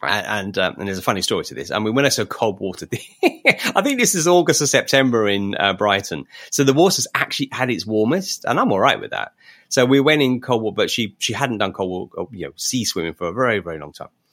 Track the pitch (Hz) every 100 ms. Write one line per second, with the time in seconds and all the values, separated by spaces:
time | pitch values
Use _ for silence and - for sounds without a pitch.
0 | - 104 95 107 95 98 92 - 98 95
1 | 127 101 - 92 - - 71 87 110 127
2 | 139 - 101 - 113 98 98 - 85 -
3 | - - 370 - - - 226 - 233 254
4 | 240 185 160 180 170 143 143 131 - 135
5 | 131 117 104 101 98 - 98 95 104 98
6 | - 80 - - - - 135 135 185 185
7 | - 127 - - 139 110 127 104 104 107
8 | 110 180 190 - - 143 254 98 131 52
9 | - 52 - _ - - - - 123 139
10 | 139 151 131 123 - 120 110 98 98 -
11 | 107 - - 107 135 107 98 - 92 90
12 | - - 90 101 73 - - 131 107 92
13 | 82 - 87 104 127 104 85 80 73 -
14 | - _ _